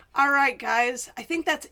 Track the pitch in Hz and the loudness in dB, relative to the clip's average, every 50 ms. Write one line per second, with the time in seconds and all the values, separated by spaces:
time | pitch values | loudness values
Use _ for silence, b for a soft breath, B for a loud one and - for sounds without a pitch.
0 | B B - - 277 285 285 277 277 269 233 - 233 220 226 233 240 240 262 240 | B B -2 0 2 2 4 4 2 2 0 -2 -4 -2 0 2 2 0 0 -6
1 | - - - - 214 - 330 330 320 349 311 302 - - | -8 -12 -12 -14 -8 -6 -4 -4 0 -2 -2 -2 -4 -8